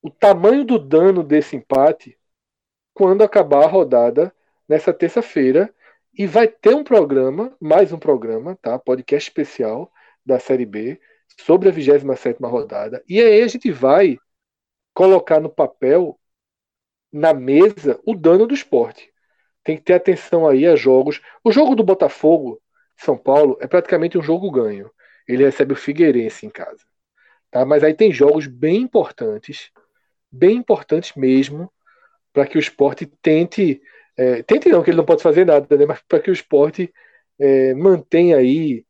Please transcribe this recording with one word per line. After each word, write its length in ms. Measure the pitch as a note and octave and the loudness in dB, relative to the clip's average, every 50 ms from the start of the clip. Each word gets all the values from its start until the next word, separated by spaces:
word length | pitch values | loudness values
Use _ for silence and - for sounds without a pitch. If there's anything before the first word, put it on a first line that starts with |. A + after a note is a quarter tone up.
o 60 | - D3+ | -18 -18
tamanho 560 | _ _ - G3+ G3 E3+ F3 G#3 B3 C#4+ C#4+ | _ _ 4 4 4 4 4 2 2 2 0
do 140 | A3+ B3+ G#3+ | -2 -2 -4
dano 440 | C#3+ C3+ D3 D#3 E3+ G3 F#3+ F3+ | -2 0 2 2 4 4 2 0
desse 340 | D#3+ C#3+ D3+ D3+ D3 - - | -2 0 0 0 0 -2 -10
empate 600 | B2+ - _ C3+ C3+ C3+ D#3 D#3+ - _ B2 _ _ _ _ _ _ _ _ _ _ _ _ _ _ _ _ _ | -14 -8 _ 0 2 2 2 0 -2 _ -20 _ _ _ _ _ _ _ _ _ _ _ _ _ _ _ _ _
quando 280 | - G3+ F#3 F#3+ G3+ | -2 0 0 2 2
acabar 420 | G#3+ G3+ - G#3 F3 D3 D3 C#3+ D3 | 2 2 2 0 0 2 2 2 2
a 40 | D#3+ | 2
rodada 640 | E3+ F#3+ E3 C3 B2+ A#2+ A#2+ A#2+ A#2+ C#3+ E3 G3 _ _ _ _ _ _ _ | 2 0 0 2 0 0 0 0 0 -2 -4 -4 _ _ _ _ _ _ _
nessa 280 | _ D3 D#3 D#3 - E3+ | _ -4 -2 -2 -4 -4
terça-feira, 800 | - - E3 - A#3+ A#3 - - - C3+ B2+ C3 D#3 G3 A3 _ _ _ _ _ _ _ _ | -2 -4 -4 -4 -6 -6 -6 -4 -2 0 2 2 0 -2 -2 _ _ _ _ _ _ _ _
e 140 | _ - G3 | _ -8 -8
vai 220 | F#3 D3+ A3 A#3 A3 | -2 2 2 2 2
ter 260 | A3+ _ - G#3 B3 | -2 _ 0 2 2
um 80 | D4 | 2
programa, 760 | D4 - B3+ G#3+ E3 C#3+ C#3 C3+ C3 C3 C3+ E3+ A3 B3+ C4 _ | 0 0 2 2 2 2 -2 -2 -2 -2 -4 -6 -10 -10 _ _
mais 320 | E3+ D3+ - F#4+ G4+ - | -4 0 2 2 2 0
um 60 | - - | -2 -8
programa, 580 | - - C#3+ A#2+ - - A2+ A2+ B2 E3 F#3+ _ | -2 -2 -2 -2 -2 -8 -8 -8 -8 -12 -16 _
tá? 180 | _ A#2 A#2 C3 | _ -8 -8 -8
Podcast 520 | _ - B2+ C3 B2 - C#3+ D3 - - | _ -4 -4 -4 -4 -4 -4 -4 -4 -8
especial 640 | _ - D3 - - - B2 A2 A2 B2 F3 _ _ _ _ _ _ _ _ | _ -8 -8 -8 -6 -8 -6 -6 -6 -10 -12 _ _ _ _ _ _ _ _
da 120 | - C3 B2+ | -4 -4 -4
Série 260 | - - C3 B2+ B2 | -2 -4 -4 -4 -4
B 340 | G#2+ G2 G#2+ A2 A#2+ D3+ _ _ _ _ _ _ _ _ _ | -8 -10 -12 -10 -12 -12 _ _ _ _ _ _ _ _ _
sobre 300 | - - E3 F#3 F#3 G3 | -2 0 0 2 2 0
a 40 | |
vigésima 440 | E3+ D#3+ C#3+ C3 C#3+ C#3+ C#3 C#3 C3 | 0 0 0 2 2 2 0 -4 -8
sétima 320 | B2 - B2+ A#2 - C3 A#2 | -6 -6 -8 -8 -8 -8 -6
rodada. 540 | A#2+ A#2+ G#2+ G#2+ - - - A2+ A#2+ B2 _ _ | -6 -6 -6 -6 -10 -10 -10 -10 -12 -16 _ _
E 120 | F3+ G#3 | 0 2
aí 220 | A#3 A3+ G#3 G#3 | 4 4 4 4
a 40 | A#3 | 2
gente 240 | A3+ - B3 _ B3+ | 0 -4 -6 _ -6
vai 480 | D#3+ A#2+ B2+ C3 C#3+ F3 G3+ F3 B2+ - _ _ _ _ _ _ _ _ _ _ _ _ _ _ | -6 -2 0 2 4 4 2 2 0 -4 _ _ _ _ _ _ _ _ _ _ _ _ _ _
colocar 460 | _ - F3+ F#3+ F#3+ F3 - - D#3+ D#3 | _ 0 4 4 4 2 2 0 0 0
no 100 | D#3 D#3 | 0 -4
papel, 680 | - - D3+ B2+ - _ - B2+ C#3+ F3 F3+ D3+ - _ _ _ _ _ _ _ _ _ _ _ _ _ _ _ _ _ _ _ | -4 -4 -4 -4 -4 _ -2 0 0 0 0 -4 -10 _ _ _ _ _ _ _ _ _ _ _ _ _ _ _ _ _ _ _
na 200 | - D3 D3+ D#3+ | -10 -2 0 0
mesa, 680 | D#3 C#3 B2+ B2+ C#3 D3+ F#3 G#3+ G#3 - - C#3+ B2+ - _ | 0 0 -2 0 4 4 4 4 2 -2 -4 -4 -4 -4 _
o 100 | - A3+ | -8 -8
dano 320 | F#3 D#3 E3 E3+ F#3+ A3 | -2 2 2 4 4 2
do 80 | A#3 C#4 | 0 -2
Sport. 500 | C4+ - _ - B2 A#2 A2+ - _ - _ _ _ _ _ _ _ _ _ _ _ | -8 -6 _ -2 -2 -2 -4 -8 _ -20 _ _ _ _ _ _ _ _ _ _ _
Tem 140 | _ - D#3+ | _ -8 -8
que 60 | D#3 | -8
ter 120 | _ - F3+ | _ 0 0
atenção 540 | F3 F3+ - F#3 F3 - - - E3+ D#3+ D#3 | 2 2 0 -2 -2 -4 -4 -2 0 2 2
aí 180 | C#3 C3 D3 | 2 2 2
a 80 | F3 E3 | 2 2
jogos. 460 | C#3+ - C3+ C3 C3 C#3 D3 D3 - _ - - _ _ | 2 2 2 2 2 2 -2 -6 -10 _ -20 -20 _ _
O 80 | A3+ | 0
jogo 240 | G#3 C4 D4+ D4 C#4 | 2 2 2 2 2
do 80 | A3 A3 | 0 0
Botafogo, 760 | F3+ F#3+ F#3+ F3 D3+ - - - D#3 E3 D#3+ C#3+ B2 A2 - _ _ _ _ _ _ _ | 0 0 0 0 -4 -4 -2 0 0 0 0 -2 -8 -14 -16 _ _ _ _ _ _ _
São 200 | _ - - C#3 | _ -6 -6 -6
Paulo, 400 | B2 _ - C3+ D3 D3+ C#3 B2+ - | -4 _ 0 2 2 2 2 0 -4
é 60 | - | -8
praticamente 520 | C3+ - F#3 E3+ - F#3 E3 D#3+ E3+ - F#3 | -2 -2 -2 0 0 -2 -2 -2 -2 -4 -6
um 40 | |
jogo 280 | D#3 D3 E3 F3+ F#3+ G3 | -4 -4 -4 -4 -4 -4
ganho. 400 | D3 B2+ A#2 G#2+ G#2 G2 G2+ A2 _ _ _ _ _ _ _ - | -4 -4 -4 -4 -8 -10 -16 -20 _ _ _ _ _ _ _ -8
Ele 160 | B2 B2+ C#3 | -2 0 0
recebe 280 | C#3 C3 - C#3+ C3+ | 0 0 -2 -4 -4
o 40 | C#3 | -4
Figueirense 680 | - - - C#3+ D3+ E3+ D#3 C3+ B2 A2+ A2 - - - | -8 -6 -10 -2 0 2 2 2 0 -2 -6 -10 -14 -20
em 60 | - | -20
casa, 340 | _ - F#2 - - _ _ _ _ _ _ _ _ _ _ _ _ _ _ _ | _ -18 -18 -18 -18 _ _ _ _ _ _ _ _ _ _ _ _ _ _ _
tá? 140 | - B2 C3 | -4 -2 0
Mas 200 | C3+ D3+ D3 D3 | 2 2 2 2
aí 100 | D#3 D#3 | 2 2
tem 160 | - A3 G#3+ | 2 2 0
jogos 360 | D#3+ B2 C#3 C#3+ D3 D#3+ D3 | 2 2 2 2 2 0 -2
bem 320 | C#3 B2+ B2 C3 D#3 F3 G#3+ | -8 -10 -6 -4 -2 -2 -2
importantes, 880 | B3+ B3 _ A3+ - - - - - A2 G#2+ G#2+ _ - - - - _ _ _ _ _ _ _ _ _ _ _ _ _ | -4 -2 _ -2 -2 -2 -8 -10 -10 -8 -8 -10 _ -18 -20 -20 -20 _ _ _ _ _ _ _ _ _ _ _ _ _
bem 260 | - C3 D3+ F#3 A3 | -4 0 2 2 2
importantes 560 | B3 B3 - G#3+ C3+ - _ D3+ D#3+ F3+ - - | 0 -2 -4 -4 -4 -2 _ -4 -4 -4 -8 -10
mesmo, 580 | D3 C3+ C3 C3 C3+ C3+ C3+ C#3+ D3+ F3 F#3 _ _ _ _ _ _ _ _ _ _ _ _ | -4 -2 0 2 2 0 -2 -8 -14 -14 -16 _ _ _ _ _ _ _ _ _ _ _ _
pra 140 | _ C#3 C#3 | _ -2 -2
que 120 | C#3 - D#3+ | 0 -2 -4
o 20 | |
Sport 420 | D3 - _ _ C#3 C#3 C#3+ - F3 C#3+ _ _ | -4 -4 _ _ -2 -2 -2 -6 -16 -16 _ _
tente, 640 | _ E3 D#3 D#3 E3+ E3+ - - G3 E3+ C3+ C3+ _ _ _ _ _ _ _ | _ 0 0 0 0 -2 -2 -2 -2 -2 -2 -4 _ _ _ _ _ _ _
é, 260 | - C3 B2+ B2 A#2+ | -4 -2 -2 -2 -4
tente 260 | - - A3 D4+ - F4+ | -2 -2 -2 2 2 2
não, 140 | D#4+ F3 | 2 4
que 80 | D#3+ E3+ | 2 2
ele 60 | E3+ | 0
não 80 | E3 D#3+ | 0 2
pode 180 | D#3 E3+ D3+ | 0 0 0
fazer 220 | - E3+ D3 E3+ F#3+ | 2 2 2 2 4
nada, 320 | F3 D3+ C#3+ C#3 _ D3 | 4 2 0 2 _ 2
né? 100 | C#3+ C#3+ | 2 2
Mas 140 | D3 D3+ - _ | 0 -2 -10 _
pra 140 | _ - D#3 | _ -2 -2
que 100 | - - | 0 -2
o 40 | F#3 | -4
Sport, 540 | D#3+ - _ - C#3+ C#3+ D#3 D#3 - F#3 E3+ _ _ _ _ _ _ _ _ _ _ | -4 -4 _ 2 2 2 2 -2 -6 -10 -10 _ _ _ _ _ _ _ _ _ _
é, 360 | C#3+ C#3 C3+ C3+ C3 C3 C3 | 0 0 2 2 2 0 -2
mantenha 640 | C3+ E3 G3 F#3+ E3 C#3 _ - E3 F3 F3 E3 | 0 2 2 2 0 -2 _ 0 2 2 4 4
aí 480 | C#3 B2+ B2+ C3+ D#3+ D#3+ D3+ B2+ A2+ _ _ | 2 2 2 0 -2 -2 -6 -6 -8 _ _